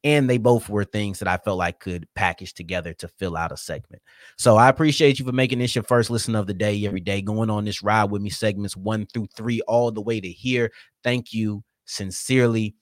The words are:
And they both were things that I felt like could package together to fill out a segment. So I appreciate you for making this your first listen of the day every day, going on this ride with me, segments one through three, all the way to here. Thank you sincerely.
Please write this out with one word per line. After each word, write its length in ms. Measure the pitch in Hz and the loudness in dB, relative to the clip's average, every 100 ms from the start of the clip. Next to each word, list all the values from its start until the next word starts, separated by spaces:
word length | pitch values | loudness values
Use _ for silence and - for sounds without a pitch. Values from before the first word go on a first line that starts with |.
And 240 | 147 147 127 | 2 2 4
they 80 | 123 | 4
both 320 | 117 120 - | 4 4 2
were 160 | 104 | -2
things 340 | 101 107 101 95 | -2 -2 -4 -4
that 80 | 95 | -2
I 100 | 92 | -2
felt 180 | - 92 | -2 -2
like 240 | 87 - | -2 -4
could 260 | 95 87 80 | -8 -8 -10
package 380 | - 92 85 92 | -2 -2 -2 -14
together 400 | - 82 90 85 | -14 -6 -6 -6
to 140 | 80 85 | -12 -14
fill 300 | _ 95 82 | _ -6 -4
out 140 | 82 | -6
a 40 | 71 | -8
segment. 460 | - 76 - - _ _ - - | -10 -12 -14 -20 _ _ -20 2
So 200 | 123 107 | 6 8
I 120 | 127 | 8
appreciate 500 | 135 156 139 147 135 | 6 2 4 4 4
you 60 | |
for 80 | 127 | -2
making 280 | 127 131 123 | 0 0 0
this 140 | 123 | -2
your 100 | 120 | -2
first 260 | - 120 113 | 2 2 4
listen 240 | 117 - | -2 0
of 120 | 110 98 | -2 -2
the 60 | |
day 320 | 95 104 104 | -2 0 0
every 160 | 104 95 | -2 -4
day, 220 | 90 98 | -4 -4
going 260 | 98 107 110 | -2 -2 0
on 160 | 104 | -2
this 180 | 104 95 | -4 -2
ride 280 | 104 110 101 | 2 2 2
with 100 | 104 | -2
me, 80 | 101 | -6
segments 480 | - 107 98 101 98 | -4 -4 -2 -8 -6
one 300 | 98 110 101 | -4 -4 -4
through 220 | 117 101 | -8 -8
three, 280 | - 113 113 | -8 -4 -4
all 280 | 107 117 120 | 0 0 0
the 100 | 107 | -2
way 180 | 104 113 | -4 -4
to 80 | 92 | -6
here. 440 | 85 127 123 117 - - _ | -8 -2 0 -2 -4 -20 _
Thank 300 | 123 123 117 | -2 -2 -4
you 320 | 110 107 104 - _ - | -4 -4 -4 -12 _ -14
sincerely. 880 | - 95 - - 131 120 113 107 - | -10 -8 -10 0 4 4 2 -2 -6